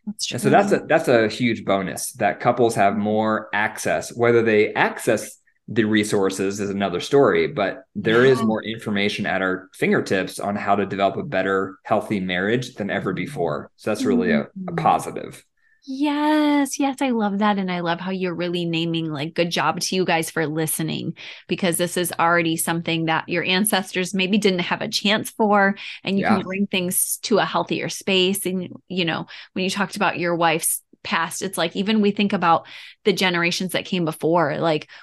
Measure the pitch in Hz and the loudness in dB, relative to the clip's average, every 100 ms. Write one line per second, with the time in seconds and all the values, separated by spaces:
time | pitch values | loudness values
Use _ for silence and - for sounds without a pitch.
0 | 208 - - - 135 170 202 151 - 165 | -12 -8 -6 -2 4 4 4 0 2 2
1 | 160 120 110 - 123 101 98 98 90 - | 4 4 4 0 0 0 0 0 -2 -6
2 | - 120 104 - 123 127 117 113 101 104 | -10 -2 -2 2 0 4 2 4 2 2
3 | 107 107 107 107 - 104 107 - 101 82 | 0 2 2 0 -2 -2 -2 -2 -2 -2
4 | - 117 120 117 113 107 107 - 208 226 | -2 0 4 4 6 4 4 2 0 0
5 | 127 107 - - _ _ - 104 107 110 | 0 0 -2 -18 _ _ -4 0 2 2
6 | 104 104 95 95 98 104 101 101 95 87 | 2 2 0 0 -4 -2 -4 -2 -2 -4
7 | - 143 120 85 76 76 95 - - 104 | 2 4 6 4 0 0 -4 -4 -12 -4
8 | 110 113 135 123 110 107 104 117 117 101 | 2 6 6 4 2 -2 -4 -8 -4 0
9 | 101 101 85 95 95 92 - - 196 147 | 0 -2 -2 0 0 -2 -8 -4 0 0
10 | 101 95 90 - 101 104 101 101 95 98 | 2 -2 -2 -6 -4 -4 0 0 0 0
11 | 98 101 95 95 95 95 95 - - 107 | 0 0 -4 -2 0 0 -2 -8 -2 -2
12 | - 104 92 90 101 123 127 - 98 92 | 0 -4 -2 -2 0 -2 -4 -8 -4 -4
13 | 98 87 90 - 82 73 - _ - 101 | -2 -4 -6 -4 -4 -4 -8 _ -4 -2
14 | 262 - 233 73 - 190 180 165 127 78 | 0 2 2 0 -2 -8 -6 0 2 2
15 | - - - - _ _ _ _ 269 262 | 0 -10 -12 -16 _ _ _ _ -12 -2
16 | 294 294 302 311 294 285 269 - 277 262 | -2 0 2 2 4 2 0 0 -2 0
17 | 269 233 208 196 214 202 185 175 170 175 | 0 2 0 2 2 2 0 -2 -2 -2
18 | 185 190 180 165 175 175 170 165 170 165 | -2 -4 -4 -2 -2 -2 -2 0 0 -2
19 | 160 143 160 175 175 170 147 170 - 185 | -2 -4 -4 -2 -2 0 0 0 -2 0
20 | 180 165 160 165 151 156 156 - 156 156 | 2 0 0 -2 -2 -2 -2 -2 -4 -4
21 | - - - - - 175 175 165 175 185 | -6 -10 -16 -18 -6 -2 0 0 -2 -2
22 | 175 - 170 170 165 165 - 170 165 165 | -4 0 2 4 2 -2 -2 -2 -2 -2
23 | 160 160 - 170 160 185 208 190 190 196 | 0 -2 -2 -4 0 0 2 0 -2 -4
24 | 180 190 185 208 202 180 175 175 - - | -2 -2 0 2 2 0 -2 -4 -2 -2
25 | 202 170 - - 214 202 196 202 - - | 0 0 -2 -2 2 4 4 0 -10 -10
26 | - 196 185 208 185 190 202 190 180 - | -4 0 2 0 0 -4 -2 -2 -2 -2
27 | - - - 190 160 170 170 165 165 - | -4 -6 0 2 2 -2 -2 -4 -4 -6
28 | - 190 185 196 180 185 175 - _ 185 | 0 2 2 0 -4 -6 -8 -14 _ -4
29 | 165 160 165 - - 196 185 202 190 208 | -2 -2 -6 -14 -10 -4 -2 -2 -4 0
30 | 175 147 175 170 165 165 - - _ _ | -2 0 -2 2 2 2 -2 -6 _ _
31 | - 180 165 - 190 190 170 190 202 220 | -4 -2 -2 -4 -6 -2 -4 -2 0 2
32 | 202 202 202 196 170 165 - - - - | 2 2 0 2 4 2 0 -20 -20 -2
33 | 214 180 190 175 170 - 185 - - 185 | 0 2 2 2 0 -2 -2 -4 -2 -2
34 | 156 - 156 175 147 151 151 151 - - | -2 0 2 2 2 0 0 0 -4 -20